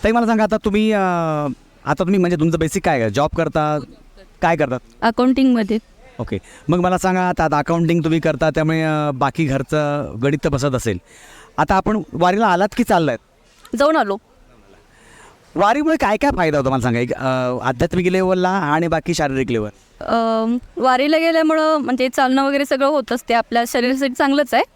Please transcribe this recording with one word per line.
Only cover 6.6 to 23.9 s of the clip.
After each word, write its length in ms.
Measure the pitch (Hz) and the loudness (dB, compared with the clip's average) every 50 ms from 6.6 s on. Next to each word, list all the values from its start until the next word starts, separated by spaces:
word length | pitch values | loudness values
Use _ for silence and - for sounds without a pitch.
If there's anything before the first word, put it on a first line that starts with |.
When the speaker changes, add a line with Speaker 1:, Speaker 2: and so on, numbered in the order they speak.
| - - | -4 -2
Speaker 1:
मग 100 | 175 180 | 0 0
मला 180 | 175 185 185 175 | 2 0 0 0
सांगा, 320 | - 185 185 185 180 180 | 0 0 0 0 0 -2
आता, 160 | 175 - 170 | 0 0 0
आता 120 | 160 143 147 | 0 0 0
अकाउंटिंग 460 | 147 - 170 170 170 160 170 170 151 | 0 0 0 0 2 2 2 2 2
तुम्ही 160 | 160 160 165 | 0 0 0
करता, 300 | 151 160 151 127 165 160 | 0 0 0 0 0 0
त्यामुळे, 320 | 143 160 156 156 160 160 | 0 0 0 0 0 0
अ, 300 | 160 156 156 151 151 147 | 0 0 0 0 -2 -2
बाकी 340 | 139 127 143 139 - - 160 | -2 -2 -2 -2 0 -2 -2
घरचं 680 | 139 131 139 143 - - 151 151 147 143 147 139 73 - 110 120 | -2 -2 -4 -4 -2 -2 -2 0 0 -2 -4 -6 -6 -8 -2 -2
गणित 160 | 143 143 143 - | 0 0 0 -2
तर 60 | 160 | -2
बसत 260 | 143 135 131 143 127 | -2 0 -2 -2 -2
असेल. 220 | 120 - 117 98 90 _ _ - - - - - - - - _ - | -2 -2 -2 -4 -4 _ _ -20 -20 -20 -20 -20 -20 -20 -14 _ -2
आता 180 | 151 - 202 | 0 2 2
आपण 260 | 190 - 208 214 214 - - - | 0 2 0 -2 -2 -4 -6 -2
वारीला 340 | - 170 180 185 208 233 208 | 0 2 2 2 2 2 2
आलात 200 | 180 175 190 214 - - | 2 2 0 -2 0 -2
की 60 | 240 | 0
चाललायत? 360 | - 214 175 165 143 120 110 _ _ _ _ _ _ _ _ _ - - 226 | 2 2 2 2 0 -2 -4 _ _ _ _ _ _ _ _ _ -10 -2 0
Speaker 2:
जाऊन 180 | 277 302 320 320 | 2 2 2 2
आलो. 200 | 233 202 196 208 _ _ _ _ - _ - _ _ _ - - _ _ _ _ _ - - - - - - _ _ _ _ | 0 0 -4 -6 _ _ _ _ -20 _ -20 _ _ _ -20 -20 _ _ _ _ _ -20 -20 -20 -20 -20 -20 _ _ _ _
Speaker 1:
वारीमुळे 400 | 147 196 202 233 285 302 311 320 294 | 0 2 2 2 2 2 0 0 0
काय 200 | - 185 214 208 | 0 -2 0 0
काय 140 | - 285 269 - | 0 0 0 2
फायदा 200 | 180 160 147 143 | 0 0 0 0
होतो 120 | 135 131 | 0 0
मला 120 | 135 131 | 0 0
सांगा, 180 | 113 127 117 117 | 0 0 0 0
एक, 140 | 123 123 - | -2 -2 -4
अ, 440 | - 127 131 131 127 127 123 127 123 | -4 -4 -2 -2 -2 -2 -2 -4 -2
आध्यात्मिक 460 | - 123 135 120 156 175 - 185 180 180 | -2 -4 -2 0 -2 -2 0 0 0 0
लेवलला 420 | 180 190 190 185 185 185 180 180 | 0 0 0 0 0 0 0 0
आणि 380 | 185 196 180 147 147 160 170 170 | 0 -2 0 0 0 0 0 0
बाकी 260 | 160 160 - - 175 | -2 -2 -2 -4 -2
शारीरिक 380 | 160 156 143 135 131 131 107 | -2 -2 -2 -2 -2 -2 -2
लेवल? 180 | 120 113 107 104 - - _ _ _ - | -2 -4 -4 -4 -10 -16 _ _ _ -12
Speaker 2:
अम, 560 | - - - 233 226 226 226 220 226 226 240 247 - - - - | -6 -2 -2 0 0 0 0 -2 -2 -2 -4 -4 -6 -10 -8 -2
वारीला 400 | 220 262 254 247 277 294 320 311 | 0 2 2 2 2 2 2 2
गेल्यामुळं 600 | 320 330 330 320 320 311 320 311 311 311 311 302 | 2 2 2 2 2 2 2 2 2 0 0 0
म्हणजे 320 | 262 233 254 247 254 262 247 | 0 -2 -2 -2 -2 -2 0
चालणं 300 | - 269 254 262 269 269 | 0 0 2 2 2 0
वगैरे 220 | 269 277 285 285 | 0 0 -2 0
सगळं 220 | 277 294 269 277 269 | 0 0 0 0 0
होत 240 | 311 294 233 - | 0 0 -2 -2
असते, 220 | 233 240 - - 233 | -6 -6 -4 -2 0
आपल्या 300 | 233 226 _ 233 233 240 240 | 0 0 _ -2 -2 -2 0
शरीरासाठी 460 | - 240 240 247 | -2 -2 0 0